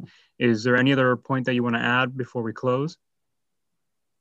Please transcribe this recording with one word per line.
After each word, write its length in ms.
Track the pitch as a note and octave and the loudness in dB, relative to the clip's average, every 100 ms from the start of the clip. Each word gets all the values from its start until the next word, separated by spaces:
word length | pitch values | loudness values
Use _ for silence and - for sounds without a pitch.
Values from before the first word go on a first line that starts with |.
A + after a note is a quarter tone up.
| - _ _ - | -14 _ _ -2
Is 240 | B2 A2 | 0 2
there 120 | A#2+ B2 | 2 2
any 160 | C3 | 4
other 240 | C3+ B2+ B2 | 4 2 0
point 300 | - C3 B2 | -2 -4 -2
that 80 | |
you 100 | B2 | 0
wanna 140 | A#2+ A#2 | 0 0
add 400 | A#2+ B2 B2+ C3 | 0 0 0 -4
before 240 | B2 B2 | -8 -6
we 120 | A2+ | -6
close? 440 | G#2+ B2+ B2+ D3+ - _ _ _ _ _ _ _ _ _ _ _ _ | -4 -2 -2 -4 -10 _ _ _ _ _ _ _ _ _ _ _ _